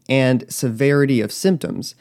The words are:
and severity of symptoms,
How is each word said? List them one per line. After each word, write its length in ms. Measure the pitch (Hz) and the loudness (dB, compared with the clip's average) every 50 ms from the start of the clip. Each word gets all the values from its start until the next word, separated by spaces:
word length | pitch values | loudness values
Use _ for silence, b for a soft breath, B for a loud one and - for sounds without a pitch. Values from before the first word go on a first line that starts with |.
| _ - | _ 0
and 420 | 131 135 131 127 127 117 - - | 2 2 4 2 2 0 -2 -6
severity 720 | - - 147 123 113 113 139 143 143 143 143 139 131 117 | -8 -6 -4 -4 -2 0 0 2 4 2 2 2 2 0
of 100 | 101 104 | 0 -2
symptoms, 640 | - - - 190 185 135 - - 95 - 82 - - b | -6 -2 0 0 0 0 -4 -8 -8 -8 -10 -12 -16 b